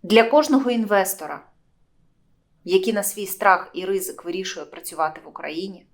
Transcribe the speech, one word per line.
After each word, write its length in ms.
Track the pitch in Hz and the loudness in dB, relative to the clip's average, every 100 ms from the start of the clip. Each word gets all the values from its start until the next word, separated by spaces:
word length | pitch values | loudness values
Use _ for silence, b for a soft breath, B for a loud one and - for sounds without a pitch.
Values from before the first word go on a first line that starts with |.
Для 200 | 175 220 | 6 6
кожного 480 | 226 294 294 269 247 | 8 4 4 2 2
інвестора, 720 | 233 214 202 190 - 151 147 - _ _ _ _ _ _ _ _ _ _ _ | -2 2 2 0 -4 -10 -14 -16 _ _ _ _ _ _ _ _ _ _ _
який 300 | 170 185 370 | 0 0 2
на 100 | 220 | -2
свій 220 | 196 - 196 | -4 -6 -10
страх 460 | - 202 180 - | 0 2 2 0
і 120 | - 185 | -10 -4
ризик 400 | 196 185 - 175 | -4 -4 -10 -8
вирішує 400 | 180 185 170 147 | -6 -6 -10 -14
працювати 560 | 170 - 165 160 156 - | -14 -14 -4 -4 -4 -18
в 20 | |
Україні 580 | - 147 156 190 180 _ | -14 -10 -8 -10 -14 _